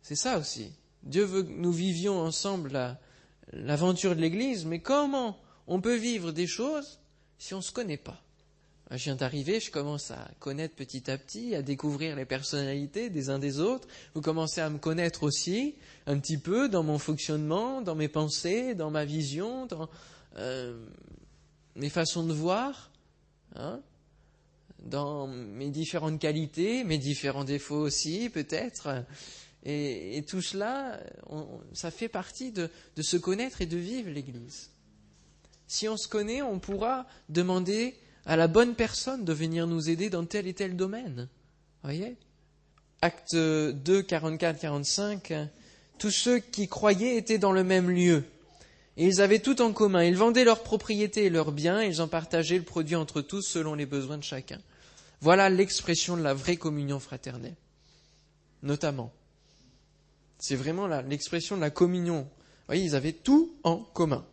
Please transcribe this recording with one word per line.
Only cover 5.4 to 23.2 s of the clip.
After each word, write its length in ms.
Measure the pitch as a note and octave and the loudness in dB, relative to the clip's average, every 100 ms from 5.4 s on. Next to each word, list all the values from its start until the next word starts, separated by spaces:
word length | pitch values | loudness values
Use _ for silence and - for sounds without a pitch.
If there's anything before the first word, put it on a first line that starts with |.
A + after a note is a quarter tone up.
| - _ - | -16 _ -4
on 140 | F3+ | -2
peut 140 | G#3+ A#3+ | 2 0
vivre 360 | A3+ A3+ E3+ | 0 -2 -4
des 160 | D#3+ F3 | -2 -4
choses 520 | - B3+ D4+ C#4+ - _ _ _ _ | -2 -2 -4 -6 -18 _ _ _ _
si 140 | - | -10
on 80 | F#3+ | -8
se 120 | F3+ | -8
connaît 240 | - A3 D3 | -6 -6 -6
pas ? 240 | - - _ _ _ _ _ _ - | -10 -18 _ _ _ _ _ _ -12
Moi, 60 | B2+ | -8
je 80 | |
viens 120 | C#3+ C3 | -4 -2
d'arriver, 420 | C3 C#3+ C#3 A3 | -2 -2 -2 -2
je 100 | - | -2
commence 420 | D3+ C#3+ D3 - | -6 -4 -6 -8
à 200 | C3 A2 - | -12 -14 -12
connaître 360 | C#3 C#3 D#3+ - | -8 -6 -8 -8
petit 360 | C3 C3+ B2 | -12 -10 -6
à 60 | C3+ | -6
petit, 380 | - G#3 A#3+ F3+ | -6 -10 -6 -4
à 60 | |
découvrir 540 | C#3 C#3 D3+ C#3+ D#3+ C#3+ | -2 -2 -2 -2 -4 -6
les 80 | |
personnalités 840 | C3 C3 C#3 D3 C#3 C#3 C#3+ G3+ A#3+ | -4 -4 -4 -2 -2 -2 -4 -6 -4
des 200 | E3 C3+ | -4 -2
uns 80 | C#3 | -2
des 220 | C#3+ C3+ | -2 0
autres. 300 | F3+ B3+ - - - | 0 0 -6 -20 -10
Vous 80 | D#3 | -6
commencez 400 | D3+ D#3+ D#3+ - | -2 0 -2 -2
à 80 | D#3 | -2
me 80 | D3+ | -2
connaître 460 | D#3+ D#3+ E3+ - | -2 0 0 0
aussi, 520 | D3+ D3 - G3+ C#4+ - - - - | 0 0 -2 -2 -2 -6 -20 -16 -2
un 120 | C#3+ | -2
petit 180 | - D#3 | 0 -4
peu, 320 | E3 G#3+ C#4 | 0 0 2
dans 140 | F#3+ | 2
mon 140 | D#3 D3+ | 2 0
fonctionnement, 840 | - D3+ - D3+ D3+ F3 A#3 C4+ | -2 -4 -2 -2 0 0 -2 -4
dans 140 | G3+ D#3 | -4 -2
mes 120 | D3+ | -2
pensées, 680 | D#3 D#3 - E3+ G#3 B3+ G#3 | 0 -2 -2 0 0 -2 -4
dans 160 | D#3 | -2
ma 120 | D3+ | -2
vision, 600 | D3 D#3 C#3+ C#3+ G#3 B3+ B3+ | -2 -2 -2 -4 -4 -6 -8
dans, 240 | E3 D#3+ - - - - - | -10 -10 -14 -20 -20 -20 -10
euh, 440 | A2+ C3 B2 A#2 A2+ - G1+ - - _ _ _ _ - | -8 -6 -8 -12 -16 -20 -20 -20 -20 _ _ _ _ -8
mes 140 | C#3+ | -4
façons 340 | E3+ D#3+ E3+ | -2 -2 0
de 80 | E3 | -2
voir, 600 | D3+ E3 G3 C4+ C#4 - _ _ _ | 0 0 0 -2 -6 -16 _ _ _